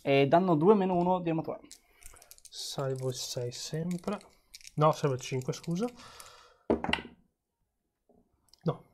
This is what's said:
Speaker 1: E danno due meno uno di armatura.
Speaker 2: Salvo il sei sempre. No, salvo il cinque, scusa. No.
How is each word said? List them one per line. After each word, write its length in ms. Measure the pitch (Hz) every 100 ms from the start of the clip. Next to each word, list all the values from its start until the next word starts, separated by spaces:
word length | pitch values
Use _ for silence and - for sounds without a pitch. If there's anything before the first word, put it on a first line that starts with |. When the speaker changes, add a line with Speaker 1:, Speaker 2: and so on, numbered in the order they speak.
Speaker 1:
E 240 | 143 139 139
danno 280 | 165 190 156
due 180 | 170
meno 200 | 214 190
uno 260 | 175 175 185
di 100 | 170
armatura. 280 | 160 160 - - - _ _ - - - - -
Speaker 2:
Salvo 540 | - - - 135 131 131
il 60 |
sei 360 | 127 - - 123
sempre. 680 | - - 156 170 175 - 202 - _ _ - -
No, 180 | - 156
salvo 220 | - 147
il 60 | 127
cinque, 320 | - 131 127
scusa. 320 | - - 170 240 - - - - - - _ - - - - - - _ _ _ _ _ _ _ _ _ _ _ _ _ _
No. 200 | 165 - -